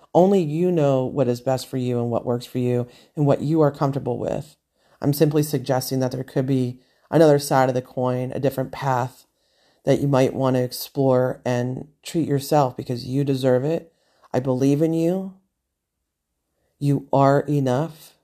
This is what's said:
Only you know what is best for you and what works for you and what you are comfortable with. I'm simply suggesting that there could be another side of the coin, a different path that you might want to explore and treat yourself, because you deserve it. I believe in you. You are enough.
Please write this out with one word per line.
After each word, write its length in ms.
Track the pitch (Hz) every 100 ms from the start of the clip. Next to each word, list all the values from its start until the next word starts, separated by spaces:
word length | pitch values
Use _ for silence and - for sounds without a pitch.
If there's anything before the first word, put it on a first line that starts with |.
| _
Only 300 | 165 190 196
you 280 | 151 156 180
know 340 | 170 143 131 127
what 220 | 147 120
is 140 | 120
best 240 | 131 131 -
for 120 | 131
you 220 | 123 120
and 120 | 120
what 120 | 117
works 220 | - 120 -
for 140 | 131
you 260 | 123 123 120 - _ -
and 100 | 143
what 160 | -
you 200 | 143 160
are 100 | 147
comfortable 480 | 139 139 135 120 117
with. 380 | - - - _ _ _ _ _
I'm 100 | 143
simply 300 | 147 151 151
suggesting 600 | 151 139 - 127 - 131
that 100 | 127
there 120 | 131
could 220 | 131 143 131
be 360 | 131 123 123 _ _ _
another 280 | 156 156 143
side 300 | 143 135 131
of 60 | 127
the 60 |
coin, 500 | 127 - 127 127 127
a 60 | 127
different 320 | 135 135 151
path 540 | - 139 127 127 - _ _ _ _ _ _
that 180 | - 139
you 60 | 143
might 260 | 131 131
want 220 | 117 131 127
to 80 |
explore 800 | 127 - - 143 135 127 127 - 123
and 420 | 123 123 127 - _
treat 260 | - 170 127
yourself, 480 | 139 135 151 131 -
because 300 | 127 120 123
you 180 | 135
deserve 400 | 143 135 131 127
it. 300 | 143 165 - _ _ _ _
I 60 | 127
believe 420 | 131 127 139 143
in 120 | 160
you. 420 | 165 165 190 190 185 _ _ _ _ _ _ _ _ _ _ _ _ _ _
You 280 | 143 135 -
are 280 | 139 139 139
enough. 760 | - 147 131 123 160 - - _